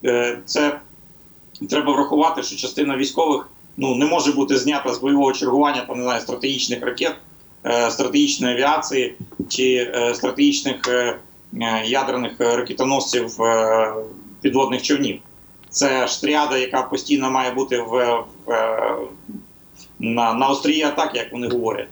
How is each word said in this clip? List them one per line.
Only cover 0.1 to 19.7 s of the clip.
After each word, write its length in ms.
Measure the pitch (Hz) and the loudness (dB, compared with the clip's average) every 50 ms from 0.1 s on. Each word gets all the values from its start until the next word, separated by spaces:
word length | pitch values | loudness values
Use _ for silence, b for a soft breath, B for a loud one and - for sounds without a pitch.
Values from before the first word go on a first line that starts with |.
| 120 120 120 120 120 120 - | 0 2 0 -2 -4 -6 -10
це 360 | - - 147 147 294 294 - - - - - - - - - - - - - - - - - - - | -4 0 2 2 2 0 -2 -10 -20 -20 -20 -20 -20 -20 -20 -20 -20 -20 -20 -20 -20 -14 -14 -6 -2
треба 220 | - 147 147 143 143 | -2 0 2 2 2
врахувати, 500 | 135 143 - 151 151 156 165 156 - - | 2 0 2 2 2 2 2 2 -2 -6
що 140 | - - | -6 -8
частина 400 | 120 - - - - 151 139 135 | -6 -8 -6 -2 -2 -2 0 0
військових, 520 | 131 143 135 - - 165 156 143 127 - - - - - - - | -2 -2 -2 0 0 0 2 0 -2 -2 -8 -18 -20 -20 -18 -8
ну, 180 | - 135 135 127 | -4 -2 0 2
не 120 | 120 143 | 2 2
може 260 | 151 170 165 147 147 147 | 2 2 2 2 2 2
бути 240 | 139 139 - 139 | 2 2 2 2
знята 380 | 127 120 139 147 139 - 131 117 | 0 2 0 -2 0 -2 -4 -4
з 40 | 117 | -2
бойового 340 | 127 139 143 139 139 135 131 | 0 2 4 4 4 2 2
чергування, 520 | - - 127 123 143 147 147 139 127 123 - | 0 0 2 2 4 4 2 2 -2 -4 -6
там, 100 | 123 123 | -6 -4
не 60 | 123 | -2
знаю, 160 | 123 123 113 | -2 -2 -2
стратегічних 600 | 110 - 123 - - 139 139 131 123 - 120 117 120 | -4 -6 -8 -4 -4 -4 -2 -2 -2 -4 -4 -4 -4
ракет, 340 | 123 123 - 151 165 143 - - - - - - - - _ - | -6 -4 -2 -4 -4 -4 -6 -14 -20 -20 -20 -20 -20 -20 _ -4
е, 240 | 120 120 120 120 113 | 0 2 2 2 2
стратегічної 640 | 113 - 147 127 123 143 147 139 139 - 131 123 123 | 0 -2 -2 0 4 4 4 4 2 0 0 0 2
авіації 600 | 120 135 143 151 156 151 - 139 135 123 117 - - - - - - - - | 2 2 2 2 2 0 0 0 0 0 -2 -4 -10 -18 -18 -10 -10 -8 -6
чи, 440 | - - 131 127 127 123 120 120 123 | -2 0 2 2 4 2 0 -2 -2
е, 180 | 123 120 120 120 | 0 0 0 0
стратегічних, 720 | - - - - - 143 143 139 - - 135 123 - - 123 | 0 -2 -4 0 4 4 4 4 2 -2 -4 -4 -4 -2 0
е, 280 | 123 123 123 120 113 - - - - - _ - - - 117 | 2 2 2 0 -2 -6 -12 -20 -20 -20 _ -14 -8 -4 -2
е, 200 | 113 113 110 110 | 0 0 0 0
ядерних, 460 | 113 123 135 135 131 123 127 123 113 117 - | 0 0 0 0 0 -2 -4 -4 -6 -2 0
е, 160 | 120 117 120 | 2 2 2
ракетоносців, 840 | 120 123 - - - 127 135 139 139 - - - 123 113 113 117 - 113 | 2 0 -4 -2 -2 0 0 0 0 0 0 -2 -2 -2 -2 -2 0 2
е, 520 | 113 113 113 110 110 110 113 110 110 110 110 110 - - - - - - - | 2 4 4 4 4 4 2 2 0 -2 -6 -8 -10 -14 -18 -20 -20 -20 -2
підводних 420 | - - 120 131 135 - 127 123 - | -2 0 2 2 2 2 0 -4 0
човнів. 380 | - 147 139 143 113 95 - - - - - - - - - - - | 0 0 0 0 -2 -4 -8 -12 -20 -20 -20 -20 -20 -20 -20 -20 -10
Це 380 | - - 143 139 131 131 123 - | -4 -2 0 2 2 2 0 0
штріада, 500 | - - - 147 151 151 147 147 135 131 | -2 -2 -2 0 2 2 2 2 2 0
яка 240 | 127 123 135 131 127 | 0 0 -2 -2 -2
постійно 480 | - 143 135 - - 147 139 131 131 | -2 -4 -6 0 0 0 2 2 0
має 200 | 131 131 127 127 | 0 0 0 0
бути 280 | 123 131 131 127 127 120 | 0 -2 -2 0 0 -2
в, 460 | 117 113 117 127 123 120 120 117 117 - - - - | -2 0 2 2 2 4 2 0 -2 -6 -16 -16 -4
в, 60 | 117 117 | -2 0
е, 440 | 113 110 113 113 110 110 117 117 117 113 113 - - 107 - 104 98 - - - - - _ | 0 2 0 0 0 0 -2 -2 -2 -6 -10 -12 -18 -18 -16 -16 -16 -16 -18 -20 -20 -20 _